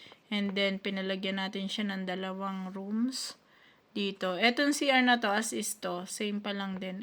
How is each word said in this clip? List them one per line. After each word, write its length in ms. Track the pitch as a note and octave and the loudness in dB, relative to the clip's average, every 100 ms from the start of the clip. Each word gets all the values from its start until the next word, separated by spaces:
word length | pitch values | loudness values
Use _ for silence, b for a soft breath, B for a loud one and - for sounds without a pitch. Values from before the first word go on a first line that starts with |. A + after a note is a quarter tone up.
| B B - | B B -4
And 320 | G#3 G3+ G3 | -2 0 2
then, 240 | G3 F#3+ | 2 0
pinalagyan 560 | G#3 F#3+ F#3+ F#3+ F#3+ G3 | -2 -2 -2 -2 -2 -2
natin 320 | F#3+ G3+ G3 | -2 -2 -4
siya 160 | - G#3 | -2 -2
ng 160 | F#3+ | -2
dalawang 720 | F#3 F#3 F#3+ F#3+ G3 F#3+ F#3 | -4 -4 -4 -4 -4 -4 -6
rooms 640 | F#3+ G3 A3 B3 C4 - - b b b b b | -6 -4 0 0 -2 -8 -10 b b b b b
dito. 400 | G#3 G3 G3 F#3 | -2 -2 0 -2
Etong 400 | F3+ A3+ B3 C#4+ | 4 4 6 4
C 160 | C#4+ C#4+ | 4 4
R 80 | C4 | 6
na 240 | B3 A#3+ | 6 6
to, 80 | A3 | 4
as 240 | G#3 A3+ | 2 0
is 240 | A3+ G#3 - | -2 -4 -4
to, 240 | F#3 F3 F#3+ | -4 -4 -6
same 320 | - G#3 G#3 | -4 -4 -2
pa 80 | G#3 | -4
lang 320 | G3+ G3 F#3+ | -4 -4 -6
din. 160 | F#3+ F#3+ | -6 -6